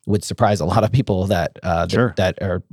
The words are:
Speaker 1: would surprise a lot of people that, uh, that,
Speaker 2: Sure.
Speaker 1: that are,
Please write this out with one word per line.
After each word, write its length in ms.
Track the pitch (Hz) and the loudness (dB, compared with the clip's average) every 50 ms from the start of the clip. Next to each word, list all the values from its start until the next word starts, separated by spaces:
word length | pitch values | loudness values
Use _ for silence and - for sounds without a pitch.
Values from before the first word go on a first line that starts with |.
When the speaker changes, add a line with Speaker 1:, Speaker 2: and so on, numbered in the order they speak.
| _ | _
Speaker 1:
would 180 | - 101 104 - | -2 -2 -2 -2
surprise 360 | - - - - 104 104 95 | -4 -2 0 2 2 2 2
a 60 | 76 | 0
lot 180 | 82 92 117 131 | 0 2 2 2
of 80 | 123 | 4
people 340 | - 135 127 - 107 92 92 | 2 2 2 2 0 0 0
that, 320 | 95 101 87 82 - - - - | 0 0 0 0 -4 -6 -8 -4
uh, 180 | - 85 82 85 | -2 -2 0 0
that, 60 | 90 | 0
Speaker 2:
Sure. 220 | - 107 123 117 92 - | 0 0 0 0 0 0
Speaker 1:
that 240 | 95 92 90 - | -2 -2 -2 -2
are, 200 | - 98 90 90 - - | -4 -4 -4 -4 -6 -8